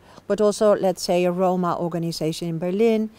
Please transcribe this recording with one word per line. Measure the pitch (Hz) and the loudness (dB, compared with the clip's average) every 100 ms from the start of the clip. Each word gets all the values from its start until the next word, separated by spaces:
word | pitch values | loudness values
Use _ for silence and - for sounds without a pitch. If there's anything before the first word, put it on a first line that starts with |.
| - - - | -8 -16 -6
but | 202 | 0
also, | 208 196 214 202 | 2 4 2 4
let's | 190 175 | 2 -2
say, | - 175 | 0 0
a | 180 | 2
Roma | 175 185 185 175 156 | 2 0 2 0 -2
organization | 175 170 165 160 156 160 170 | -2 -4 -6 -4 -4 -4 -6
in | 165 | -6
Berlin, | 180 196 226 220 214 | -4 0 2 2 -2